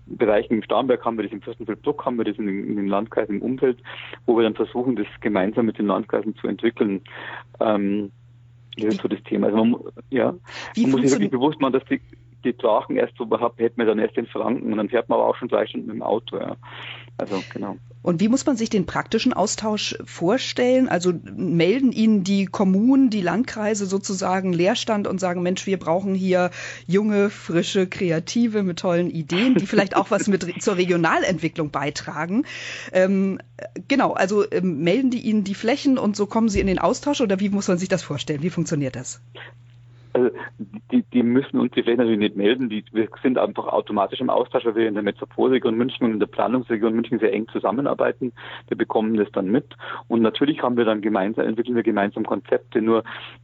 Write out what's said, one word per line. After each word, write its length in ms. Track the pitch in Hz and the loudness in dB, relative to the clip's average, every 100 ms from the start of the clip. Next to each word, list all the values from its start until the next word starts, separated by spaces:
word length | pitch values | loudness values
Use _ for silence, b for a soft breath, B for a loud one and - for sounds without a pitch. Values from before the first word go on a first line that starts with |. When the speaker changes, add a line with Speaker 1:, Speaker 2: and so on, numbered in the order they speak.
| - | -12
Speaker 1:
Bereichen. 480 | - 110 104 - | 0 2 2 2
Im 100 | 110 | -2
Starnberg 400 | - 110 131 120 | 0 0 2 0
haben 140 | 120 113 | 0 -2
wir 60 | |
das, 100 | 101 | -4
im 80 | 104 | -8
Fürstenfeldbruck 640 | - 113 113 101 - - - | -12 -10 -8 -6 -4 -4 -4
haben 120 | 120 | -2
wir 80 | 107 | -2
das, 120 | 101 | -4
in 80 | 104 | -4
den, 220 | 98 101 | -4 -4
in 80 | 104 | -4
den 100 | 98 | -2
Landkreisen 500 | 98 110 - 107 101 | -2 -2 -2 -2 -2
im 40 | |
Umfeld, 400 | 113 131 135 123 B B B B - | -4 0 0 0 B B B B 0
wo 120 | 117 | 4
wir 60 | |
dann 120 | 113 107 | 4 2
versuchen, 400 | 110 123 127 113 | -4 -2 -2 -2
das 120 | 101 - | -4 -6
gemeinsam 460 | 117 98 95 110 113 | -2 0 0 0 0
mit 120 | 104 | 0
den 100 | 104 | 0
Landkreisen 480 | 95 - 107 107 - | 0 0 -2 -2 -4
zu 120 | 117 | -4
entwickeln. 540 | 98 113 117 107 98 B B B B - - | -2 0 2 0 0 B B B B -12 -2
Ähm, 520 | 113 104 98 101 101 - - - - - - - | 0 2 0 -2 -4 -12 -20 -20 -20 -20 -18 -4
das 80 | 107 | -2
ist 140 | 104 | -2
Speaker 2:
Wie 20 | |
Speaker 1:
so 60 | - | -2
das 140 | 104 | -6
Thema. 240 | - 104 104 | -4 -2 2
Also 100 | 107 | 2
man 140 | 113 | 2
mu-, 180 | 120 - - - | 2 -4 -16 -6
ja, 240 | 131 117 - B B B | -2 0 -2 B B B
Speaker 2:
Wie 100 | - | 0
Speaker 1:
man 80 | - | 2
muss 100 | 269 | 4
sich 100 | 131 | 4
Speaker 2:
funktioniert 0 | |
Speaker 1:
wirklich 200 | 143 202 | 2 2
bewusst 280 | 127 143 151 | 2 0 0
machen, 140 | 135 | 0
dass 100 | 131 - | 0 -2
die, 140 | 135 - - - - 117 | -6 -6 -20 -20 -6 -4
die 120 | 117 | 0
Drachen 380 | 117 110 - 107 | 2 2 2 0
erst 220 | 120 - | -2 -4
so 80 | 117 | -2
überhaupt, 340 | 113 120 - | 0 0 0
hält 180 | 117 117 | -2 2
man 100 | 110 | 0
dann 120 | 107 | 2
erst 180 | 110 - | 0 -2
in 80 | 117 | -6
Franken 460 | - 110 127 117 | -4 -2 -2 -2
und 60 | 107 | -2
dann 120 | 104 | 0
fährt 200 | 117 - | -2 0
man 100 | 117 | 2
aber 80 | 113 | 2
auch 80 | 113 | 0
schon 140 | 120 | -2
drei 180 | 107 110 | 0 -2
Stunden 200 | 123 - | -6 -8
mit 100 | 110 | -6
dem 60 | |
Auto, 340 | - 101 - 92 | -2 -2 -4 -8
ja. 180 | - - B B B B B - | -8 -10 B B B B B -10
Also, 260 | 107 95 - | -6 -6 -6
genau. 220 | - 104 - - - | -8 -10 -10 -16 -6
Speaker 2:
Und 160 | - 165 | -2 2
wie 100 | 214 | 2
muss 180 | 262 - | 2 0
man 80 | 233 | -2
sich 160 | 226 | 0
den 160 | 214 - | -2 -2
praktischen 440 | 143 - 220 254 | -4 -2 0 0
Austausch 640 | - 196 - 214 214 - - - | 0 -2 -2 -4 -4 -4 -8 -12
vorstellen? 840 | - 170 254 - - 247 254 262 | -4 0 0 -2 0 2 4 4
Also 240 | 180 180 170 - - | 2 0 -2 -4 -6
melden 560 | 123 170 170 247 262 | 0 4 4 4 2
Ihnen 320 | - 220 214 | 4 4 4
die 240 | 180 196 190 | 2 0 0
Kommunen, 640 | - 190 190 233 269 269 | 2 2 4 6 6 4
die 100 | 214 | 2
Landkreise 640 | 175 190 262 226 208 214 196 | 0 0 -2 -2 -2 -2 0
sozusagen 680 | 190 - 185 190 185 185 | -2 -2 -2 0 0 0
Leerstand 540 | 170 180 233 - 208 202 | 2 2 2 0 -2 -2
und 120 | 190 | -2
sagen, 240 | 185 180 | -2 0
"Mensch, 240 | 180 185 - | -2 -2 -2
wir 100 | 190 | -2
brauchen 380 | - 175 196 190 | 0 0 0 0
hier 340 | 185 180 180 B B B - | 2 2 2 B B B 0
junge, 420 | 190 214 202 202 | 2 4 2 2
frische, 560 | 208 - 165 - 202 185 | 0 -2 0 0 0 0
Kreative 800 | - 180 160 165 240 233 214 | 0 -2 0 -2 0 2 2
mit 160 | 190 170 | -2 -2
tollen 320 | 185 170 175 | 0 2 0
Ideen, 420 | 165 147 175 254 | -2 -2 2 4
die 140 | 226 196 | 4 2
vielleicht 280 | 208 196 - | 0 2 0
auch 140 | 196 | 0
was 180 | 202 185 | 0 2
mit 200 | 190 170 | 0 -2
re-, 100 | 170 | -4
zur 200 | - 185 | 0 2
Regionalentwicklung 920 | 180 175 160 330 - 170 160 - 151 | 2 2 2 2 0 0 -2 -4 -4
beitragen." 760 | 143 143 - - 151 165 214 302 B B B B | -4 -4 -6 -8 -8 -2 -2 -2 B B B B
Ähm, 460 | 185 190 196 190 185 - - - - - | 2 4 4 0 -2 -10 -16 -14 -10 0
genau, 260 | 277 190 | 2 2
also, 320 | - 185 208 202 | 2 2 2 2
ähm, 320 | 175 180 160 | 0 0 0
melden 280 | 170 214 262 | 2 2 2
die 80 | 240 | 0
Ihnen 240 | - 214 | 0 0
die 100 | 190 | 0
Flächen 460 | 202 220 277 285 254 | -2 -2 0 2 2
und 160 | 214 202 | 2 0
so 100 | 202 | 0
kommen 240 | 226 226 | 2 2
Sie 100 | 196 | 2
in 60 | 190 | 0
den 140 | 180 | 2
Austausch 420 | 170 254 294 285 | 2 0 -2 0
oder 180 | 226 190 | 0 2
wie 100 | 202 | 0
muss 180 | 196 - | 0 0
man 100 | 180 | 0
sich 120 | 185 | 0
das 120 | 185 | -2
vorstellen? 400 | - 143 - 147 | -2 -6 -4 -4
Wie 80 | 170 | -2
funktioniert 460 | 170 160 156 135 120 | -2 -2 -2 -2 -6
das? 260 | 131 - - B B - - - - - - | -12 -16 -18 B B -20 -20 -20 -20 -20 -4
Speaker 1:
Also 160 | 127 123 B B - 107 107 - | 0 2 B B -14 -14 -14 -2
die, 120 | 123 - | 0 2
die 100 | 123 | 2
müssen 340 | 117 123 139 127 | 4 2 2 0
uns 140 | 120 | 0
die 120 | - | 0
Flächen 160 | 117 120 | 2 2
natürlich 200 | 117 110 | 2 2
nicht 160 | 104 101 | 0 2
melden. 320 | 104 123 123 | 2 2 0
Die, 160 | 107 - | -6 -4
wir 160 | 110 107 - | -2 -2 -2
sind 140 | 135 127 | 0 2
einfach 300 | 101 110 113 | 0 -2 -2
automatisch 520 | - - 104 95 - | -2 0 0 -2 -2
im 100 | 85 | 0
Austausch, 360 | 104 127 131 120 | 0 0 0 0
weil 100 | 107 | 0
wir 120 | 113 | 0
in 40 | |
der 100 | 104 | 0
Metropolregion 720 | 101 - - - 120 131 117 113 | -4 -4 -6 0 2 2 2 0
München 280 | 127 - 123 | -2 0 -2
und 60 | |
in 80 | 107 | 0
der 80 | 101 | -2
Planungsregion 640 | - 104 127 120 113 113 | 0 0 0 -2 0 0
München 260 | 113 117 117 | 0 -2 0
sehr 120 | 107 | 0
eng 160 | 107 110 | 0 -4
zusammenarbeiten. 840 | - 117 113 143 - 131 123 127 B B B - | -4 -2 0 -2 0 -2 -2 -6 B B B -6
Wir 80 | 113 | -4
bekommen 400 | 117 117 110 110 | 0 0 2 2
das 160 | 101 | 0
dann 180 | - 92 | -2 0
mit. 240 | 127 - - B B - | 0 -2 -10 B B -2
Und 120 | 117 | 2
natürlich 400 | 113 - 143 160 | 2 2 0 0
haben 140 | 127 123 | 0 2
wir 80 | |
dann 160 | 113 107 | 2 2
gemeinsam, 460 | 107 107 98 110 - | 0 0 0 0 -2
entwickeln 320 | 110 120 120 | -2 -2 0
wir 60 | |
gemeinsam 420 | 110 107 101 110 107 | 0 2 0 -2 -4
Konzepte. 560 | 101 - 127 - 120 | -4 -2 -2 0 0
Nur 240 | 110 113 B B B B | 2 2 B B B B